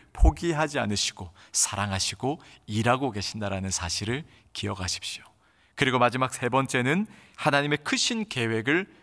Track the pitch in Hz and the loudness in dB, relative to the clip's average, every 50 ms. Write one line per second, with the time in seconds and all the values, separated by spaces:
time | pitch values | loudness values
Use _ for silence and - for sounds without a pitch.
0 | - _ - - - 165 151 - 170 170 160 147 156 147 147 139 113 104 104 95 | -20 _ 2 4 6 6 6 4 0 -2 0 0 0 0 0 -2 -2 0 0 0
1 | - - - - 98 82 - - - - - - - - - 98 101 104 95 95 | -2 -2 -4 -8 -12 -16 -18 -20 -18 -6 -2 0 0 0 0 -2 -2 0 0 -2
2 | - - - - - 131 156 - - - - - _ - 104 110 110 120 123 131 | -2 -2 -4 -2 -2 -4 -4 -4 -8 -16 -20 -20 _ -4 -2 0 2 4 2 2
3 | 139 131 98 104 92 - - 110 104 98 98 95 95 95 92 - 90 85 - - | 2 -2 -2 -4 -6 -6 -6 -6 -4 -4 -4 -4 -4 -4 -4 -4 -4 -4 -4 -4
4 | 107 107 123 147 156 - - - _ _ - - - 101 101 92 92 90 - - | -2 -2 -4 -4 -6 -10 -18 -20 _ _ -10 -8 -6 -6 -4 -4 -4 -6 -6 -6
5 | - - - - - - - _ _ _ _ _ _ _ _ - 143 131 127 123 | -8 -10 -10 -12 -14 -20 -20 _ _ _ _ _ _ _ _ 0 0 2 4 4
6 | 123 120 110 131 131 123 - - 131 120 117 135 135 - - 127 123 131 156 190 | 4 4 4 2 -2 -2 -2 -4 -2 0 2 2 2 2 0 0 2 2 2 0
7 | 220 - - - - - - - - 180 143 143 143 147 147 147 - - 262 240 | 0 -2 -6 -14 -20 -20 -14 -4 0 2 2 2 2 2 0 -2 0 -2 -2 0
8 | - - 240 226 208 - - 131 117 113 113 113 110 131 151 175 190 - - - | 0 0 -2 -2 -4 -4 -2 -2 0 0 0 0 2 2 2 2 0 -2 -8 -20